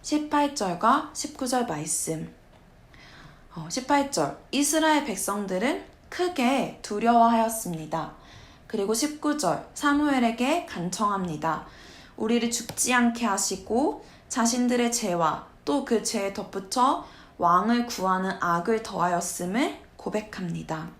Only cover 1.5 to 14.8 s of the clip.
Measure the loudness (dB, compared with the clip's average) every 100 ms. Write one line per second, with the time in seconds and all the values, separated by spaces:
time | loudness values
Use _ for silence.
1.5 | -2 -2 -4 -4 -4 -4 -6 -8 -14 -20
2.5 | -20 -20 -20 -20 -20 -20 -20 -20 -20 -18
3.5 | -14 -8 -8 0 0 2 0 -2 -4 -4
4.5 | -2 2 2 4 2 0 -4 -4 -4 -2
5.5 | -2 -2 -2 -8 -20 -14 -2 -2 2 2
6.5 | 2 0 -6 -8 0 4 8 8 6 2
7.5 | -2 -6 -6 -4 -6 -6 -12 -20 -20 -20
8.5 | -20 -8 -2 0 0 0 0 -2 0 0
9.5 | 0 -6 -2 2 4 4 4 2 2 0
10.5 | 0 -2 -6 -6 0 0 0 -2 -2 -2
11.5 | -4 -8 -20 -20 -20 -20 -6 0 2 2
12.5 | -4 -6 -4 2 4 4 2 -2 0 -2
13.5 | -4 -2 2 2 -2 -14 -20 -8 0 0
14.5 | 2 2 2